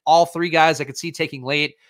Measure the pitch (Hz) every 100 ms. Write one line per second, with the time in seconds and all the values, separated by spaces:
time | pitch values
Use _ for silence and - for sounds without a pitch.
0 | 156 165 170 170 175 160 160 143 139 -
1 | 170 - 160 139 127 147 147 -